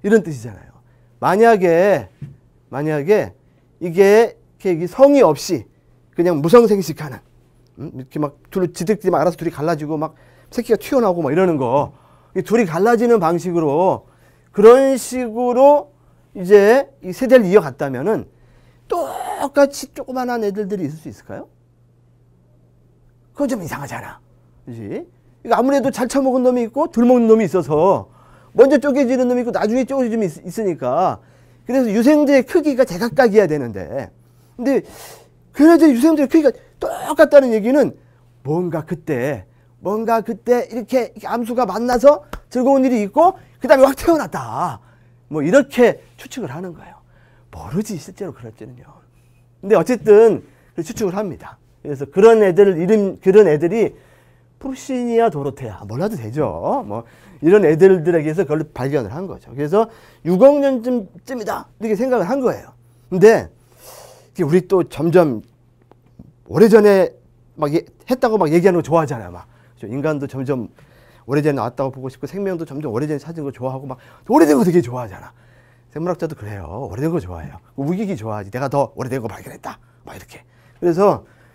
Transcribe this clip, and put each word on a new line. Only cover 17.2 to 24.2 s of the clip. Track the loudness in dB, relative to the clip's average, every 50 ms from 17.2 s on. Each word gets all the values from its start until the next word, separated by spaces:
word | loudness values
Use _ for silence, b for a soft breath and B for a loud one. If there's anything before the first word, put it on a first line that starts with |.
| 0 4 4 4 6
이어갔다면은 | 6 2 2 2 2 -8 -8 -8 -6 -6 -6 -4 -4 -4 -4 -6 -10 b b b b b b b b b b b -8
똑같이 | -6 -6 -6 -6 -8 -12 -12 -12 -10 -8 -8 -4 2 2 2 2 0 -8 -16 -16 -16
조그만한 | -16 -14 -10 -8 -8 -6 -6 -4 -4 -4
애들들이 | -4 -4 -6 -8 -6 -6 -6 -6
있을 | -8 -8 -10
수 | -16 -18
있을까요? | -20 -20 _ -16 -16 -16 -16 _ _ _ _ _ _ _ _ _ _ _ _ _ _ _ _ _ _ _ _ _ _ _ _ _ _ _ _ _ _ _ _ _ _ _ _ _ _
그건 | -6 -6 -4
좀 | -4 -6 -8
이상하잖아. | -10 -12 -12 -12 -12 -14 -14 -14 -16 -20 -20